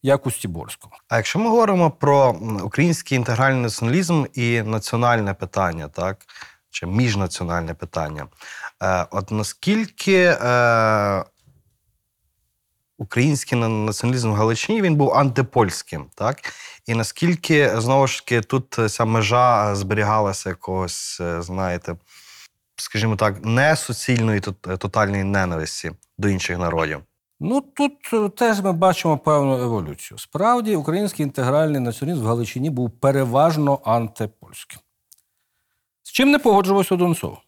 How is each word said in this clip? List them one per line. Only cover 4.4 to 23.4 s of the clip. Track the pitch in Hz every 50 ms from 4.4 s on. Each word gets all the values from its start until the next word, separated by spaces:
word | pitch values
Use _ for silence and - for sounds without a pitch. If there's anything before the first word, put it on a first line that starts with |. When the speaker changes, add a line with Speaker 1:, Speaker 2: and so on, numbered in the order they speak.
| 113 117 117 117
Speaker 2:
національне | 107 107 110 110 - - - 117 120 120 120 113 104 98 95
питання, | - - 90 - 98 95 87 82 82 78
так, | 73 - - 87 95 98 _ - _ - - - - - _ _ _
чи | - - -
міжнаціональне | 85 92 110 127 120 107 101 95 87 - - 90 85 85 87 85 80 82
питання, | - - 80 - 82 78 76 78 76 71 - _ _ - - - - - - _ _ 95
е, | 95 92 90 87 -
от | - 98 101 -
наскільки, | 110 107 104 - - _ - 180 208 220 226 - _ - - 196 190 185 180 175 165 -
е, | - 123 123 123 120 117 117 113 110 110 110 107 104 101 98 95 - _ _ _ _ _ _ _ _ _ _ _ _ _ _ _ _ _ _ _ _ _ _ _ _ _ _ _ _ _ _ _ _ _ _
український | _ 107 - - 120 127 156 147 135 - - - 120
на-, | 117 113
націоналізм | 113 110 107 110 107 - - 120 127 127 117 110
в | 104
Галичині, | 104 110 110 117 - - - 214 226
він | 196 180 156
був | 147 - 117 -
антипольським, | 120 143 139 120 - 131 - - 127 110 92 - - - - - 78 71 - _
так? | - 101 117 143 - - - - - - - - - _
І | - 117
наскільки, | 117 110 - - - 165 175 180 156 - - 160 147 143 120 104 113
знову | 110 120 135 139 135
ж | 131 - -
таки, | - - 120 117
тут, | 107 _ - 135 127 _ - -
е, | 113 107
ця | - - 117
межа, | 110 113 113 107 95 120 123 123 123 120 104 104 104
е, | 101
зберігалася | 98 95 92 107 104 104 104 107 110 107 98 95 - - 95
якогось, | 90 - - - 92 92 92 85 - - - - - -
е, | 90 87 85 85
знаєте, | 85 87 92 95 95 90 87 87 - - 85 85 _ _ _ - - - - - - - _ _ _ _ _
скажімо | - - - - 107 107 113 110
так, | 95 107 107 101 101